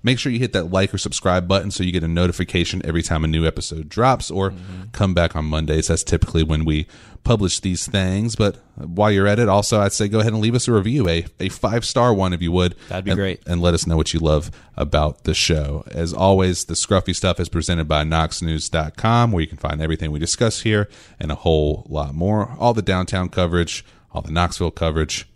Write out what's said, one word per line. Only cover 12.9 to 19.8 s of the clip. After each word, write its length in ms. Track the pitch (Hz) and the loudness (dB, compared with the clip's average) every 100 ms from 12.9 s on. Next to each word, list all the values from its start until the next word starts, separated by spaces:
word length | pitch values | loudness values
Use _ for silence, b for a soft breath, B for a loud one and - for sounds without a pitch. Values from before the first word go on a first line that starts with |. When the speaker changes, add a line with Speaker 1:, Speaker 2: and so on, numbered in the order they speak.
| 92 95 | -8 -2
Speaker 2:
be 60 | |
Speaker 1:
And 60 | 90 | -2
Speaker 2:
great. 220 | 95 87 - | -2 -4 -4
Speaker 1:
and 160 | 87 | 2
let 120 | 87 85 | 2 2
us 100 | 85 | 2
know 120 | 80 | 0
what 160 | 76 | 2
you 60 | 80 | 0
love 300 | 80 76 80 B B - | 2 2 0 B B -6
about 500 | 73 76 76 - - | -2 0 0 -2 -4
the 80 | - | 0
show. 480 | - 80 73 76 - | 0 0 0 -6 -8
As 220 | 71 82 | -6 -6
always, 520 | - 95 95 92 87 - | 2 4 4 4 0 -4
the 80 | 82 | -6
Scruffy 400 | - 98 - 90 | 0 0 0 -2
Stuff 240 | 92 87 | -2 -2
is 100 | 87 | -2
presented 380 | 85 78 87 78 | -2 0 -2 2
by 160 | 78 78 | 0 2
knox 360 | 80 78 - | 0 0 -2
news 280 | 82 78 - | -4 -4 -2
dot 260 | 80 78 - | -2 -4 -2
com, 340 | 110 120 120 | 2 4 4
where 100 | 90 | 2
you 60 | 78 | -2
can 100 | - | -4
find 240 | 76 76 | -6 -2